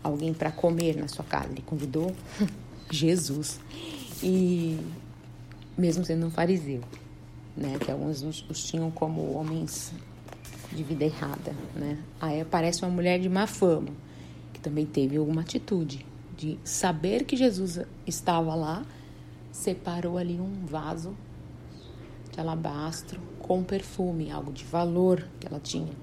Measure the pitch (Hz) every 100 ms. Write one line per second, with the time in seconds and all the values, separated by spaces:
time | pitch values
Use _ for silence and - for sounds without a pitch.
0 | 156 147 160 160 160 160 170 170 170 147
1 | 147 - - 143 - 135 - 156 139 147
2 | 180 185 - - 202 - - - - 156
3 | 160 180 135 143 147 - - 311 330 302
4 | 262 - 185 185 180 175 165 160 160 165
5 | - - - - - - - - 175 165
6 | 175 165 165 160 170 190 143 127 120 -
7 | - - - - - - 143 139 - 143
8 | 147 143 147 156 - 156 - 165 165 160
9 | 156 160 156 156 156 160 165 - - -
10 | - - - - - - - 156 147 156
11 | 151 - 143 139 - 147 - 151 147 151
12 | 165 - 160 151 160 175 165 175 180 180
13 | 175 180 185 185 214 - 185 156 - 147
14 | - - - - - - 156 151 151 -
15 | 135 151 151 160 165 247 - 190 156 135
16 | - - - - 151 - - - 185 160
17 | 180 226 285 254 254 185 190 170 - -
18 | - - - 165 160 160 156 175 294 -
19 | - - - - - - - 185 - 175
20 | 175 175 175 175 190 196 170 156 151 165
21 | 170 202 - - - - - - - -
22 | - - - - 160 160 156 147 156 165
23 | - 175 - - - 185 180 196 - -
24 | 180 165 151 147 143 135 - 165 170 175
25 | 185 175 - - 175 147 - 165 160 143